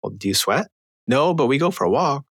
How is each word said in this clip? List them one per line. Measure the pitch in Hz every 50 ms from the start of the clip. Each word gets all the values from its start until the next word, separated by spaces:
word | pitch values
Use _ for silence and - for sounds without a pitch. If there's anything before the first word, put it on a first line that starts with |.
| -
"Well, | 101
do | 101 - -
you | 98 95
sweat?" | - - 95 107 165 214 - _ _ _ _ _ _ _
"No, | - 127 135 151 180 175
but | 160 139
we | 120 135
go | 139 170 180
for | 185 - 90
a | 90
walk | 98 143 180 151 139 143 139 _ _